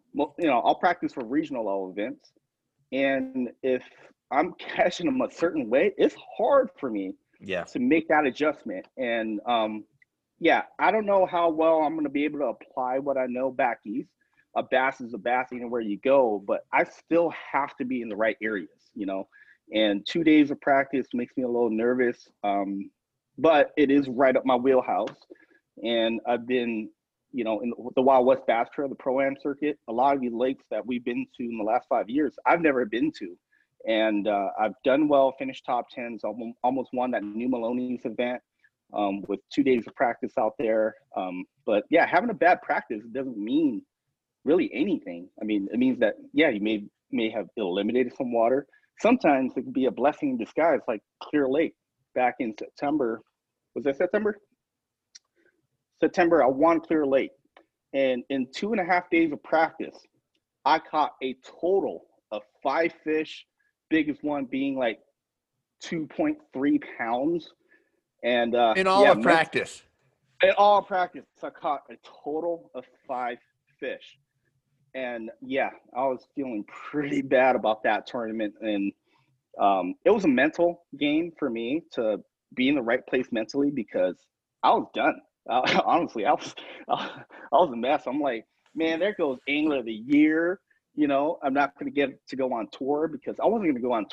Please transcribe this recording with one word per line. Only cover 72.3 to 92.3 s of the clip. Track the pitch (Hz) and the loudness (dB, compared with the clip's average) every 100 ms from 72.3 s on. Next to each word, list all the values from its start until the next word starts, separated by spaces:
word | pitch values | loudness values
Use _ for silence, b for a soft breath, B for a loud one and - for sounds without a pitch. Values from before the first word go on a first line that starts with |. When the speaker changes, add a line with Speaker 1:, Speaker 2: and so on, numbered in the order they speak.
| 156 170 165 151 127 | -6 -4 -6 -10 -16
Speaker 1:
of | - _ - | -18 _ -10
five | 127 123 120 _ _ _ - | -6 -6 -8 _ _ _ -12
fish. | 131 - - _ _ _ _ _ _ _ _ 131 | -10 -10 -14 _ _ _ _ _ _ _ _ -8
And, | 123 120 110 - | -8 -8 -10 -12
yeah, | 127 135 107 - _ 123 | -6 -2 -2 -6 _ -4
I | 135 | -2
was | 127 _ - | -2 _ -8
feeling | 131 107 - | -6 -6 -10
pretty | - - 147 143 143 | -14 -8 -6 -2 -2
bad | 135 131 131 123 | 2 4 6 4
about | 110 110 | 2 0
that | 120 104 - | 0 0 -2
tournament. | 123 110 110 107 - | -6 -6 -4 -6 -4
And, | 110 101 98 - _ _ _ _ _ - | -4 -2 -2 -6 _ _ _ _ _ 0
um, | 101 95 90 - | 2 2 0 0
it | 175 | 2
was | 220 180 | 4 4
a | |
mental | 127 143 - 170 175 _ 139 | 4 2 2 0 0 _ -4
game | 147 151 170 - | 0 0 -2 -4
for | 139 | -4
me | 113 117 156 - | -2 -4 -4 -6
to | - 110 98 - _ _ - | -4 -2 -2 -6 _ _ 0
be | 131 | 2
in | 147 | 2
the | |
right | 117 123 - | 0 -2 0
place | 131 123 | -2 -2
mentally | 117 113 139 143 | -4 -4 -2 -2
because | 139 104 107 90 - _ _ _ _ | -2 -4 0 0 -2 _ _ _ _
I | 135 | 2
was | 226 113 | 2 0
done. | 104 143 - _ _ - | 0 0 -2 _ _ -4
Uh, | 120 131 190 | -2 0 0
<laughs> | 113 | 2
honestly, | 147 147 117 104 | 2 0 -2 0
I | |
was, | 165 135 - - | 0 -2 -16 -18
<laughs> | - - | -12 -4
I | - - - - B B | -4 -4 -12 -20 B B
was | 139 170 | 2 2
a | 117 | 0
mess. | 123 147 127 | -2 -2 -2
I'm | 139 | -4
like, | 143 113 - _ _ | -2 -4 -8 _ _
"Man, | 151 160 160 | -4 -2 0
there | 196 202 | -2 -2
goes | 151 127 - | -2 -4 -4
Angler | 147 156 135 | 0 0 0
of | 113 | -4
the | 107 123 | -8 2
Year." | 147 156 160 170 190 _ _ _ 147 | 4 6 4 0 -4 _ _ _ -2
You | 143 | 0
know, | 135 147 170 | 2 0 -2
I'm | 143 | -2
not | 139 139 - | 0 0 -2
gonna | 143 | -6
get | 139 139 135 | -2 -2 -4
to | - | -12